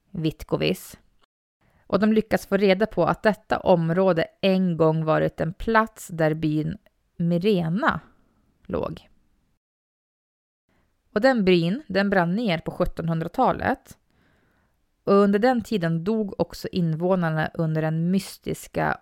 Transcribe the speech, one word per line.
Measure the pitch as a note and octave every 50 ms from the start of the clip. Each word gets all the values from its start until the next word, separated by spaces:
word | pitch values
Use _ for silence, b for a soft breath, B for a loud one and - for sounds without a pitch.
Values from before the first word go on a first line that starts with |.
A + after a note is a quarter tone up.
| _ _
Vitkovis. | - E3 D#3 D#3+ - - - - - D3 D#3 D#3 F#3 - - - - - _ _ _ _ _ _ _ _ _ _ _ _ _ _ _ _ _
Och | - - F#3
de | G#3+ G#3+
lyckas | A3 G#3+ G#3 - - F#3 -
få | - G3
reda | F#3+ G#3 G3 F#3 F#3 A3
på | - - F#3 E3
att | D3+ E3+ -
detta | - A3 F#3 - _ - - -
område | - - F#3 E3+ E3 E3 E3 F#3 F#3+ F#3+ F3 D#3+ - - _ -
en | - G3 F#3+ F#3 F#3 F3+ E3+
gång | D#3 D#3+ D#3+ D#3+ D#3+ D#3
varit | D#3 D#3 D#3 D#3 D#3 - -
en | - D#3+
plats | - - - A3+ A3+ A3 A3 A3 - - - -
där | F3+ D#3+ D#3+ D#3 D#3+
byn | D#3+ D#3+ D#3 D3+ D#3 D3+ D#3+ - - _ _ _ _ _ _ _
Mirena | - E3+ E3+ F3 F3 F3+ G#3+ G#3 F3 E3 D#3+ E3+ G#3+ D#4+ C#4 - - - - _ _ _ _ _ _ _ _ _ _ _
låg. | - - D2+ - - D#2+ - _ _ _ _ _ _ _ _ _ _ _ _ _ _ _ _ _ _ _ _ _ _ _ _ _ _ _ _ _ _ _ _ _ _ _ _ _ _ _ _ _ _
Och | - G#3
den | A3 C4+ C4 A#3 F#3+
byn, | F#3 F#3 F3 E3 E3+ G3+ D4 D#4 -
den | F#3 G3 G3+ G3+
brann | G3+ F#3+ E3+ E3+ F3+
ner | A3 B3 G#3 E3 D#3+
på | - E3
sjuttonhundratalet. | - - F3+ - - - E3 E3 E3 E3 D#3+ E3+ - - B3 G3 - - - - C4 - _ - - _ _ _ _ _ _ _ _ _ _ _ _ _ _ _ _ _ _ _ _ _ -
Och | - G3+
under | G3 G3+ G3+ G3+ G3+
den | A3+ B3+ B3+ A#3+
tiden | G3+ - A3+ G3+ E3 E3 E3 E3 D#3+
dog | G3+ A3+ A3 A3 F#3+ - -
också | E3+ - - - - -
invånarna | - F#3 E3+ D#3+ D#3 D#3 F3 F3+ F#3+ F#3 F3 D#3+ D#3 D#3 D#3 - -
under | - E3 D#3+ D#3+ D#3
en | D#3 D#3 D#3+ D#3+ E3 F3
mystiska | F#3 F#3+ - - - - - - - - - - - E3 D#3 D#3 - -